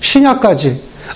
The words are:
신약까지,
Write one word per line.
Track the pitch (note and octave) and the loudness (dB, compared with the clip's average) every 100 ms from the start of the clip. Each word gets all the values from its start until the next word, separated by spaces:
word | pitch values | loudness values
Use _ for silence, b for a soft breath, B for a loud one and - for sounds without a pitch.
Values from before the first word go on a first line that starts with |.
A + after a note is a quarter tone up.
신약까지, | - C#4 C#4 B3+ A3 D3+ C#3+ C3 - B B | -2 2 2 2 0 0 -2 -6 -12 B B